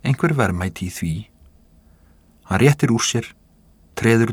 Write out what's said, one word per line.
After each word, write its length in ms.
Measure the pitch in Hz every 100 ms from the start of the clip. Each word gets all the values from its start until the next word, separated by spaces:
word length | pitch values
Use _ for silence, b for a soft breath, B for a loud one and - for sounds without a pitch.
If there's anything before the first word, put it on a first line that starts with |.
| -
Einhver 300 | 135 170 147
verðmæti 500 | 104 87 95 - 92
í 60 | -
því. 180 | 85 82 107 _ - _ _ _ b b b b b b -
Hann 140 | 95
réttir 320 | 127 143 127
úr 100 | 113
sér, 240 | - 117 - - _ _ _ _ _ -
treður 320 | 113 117 113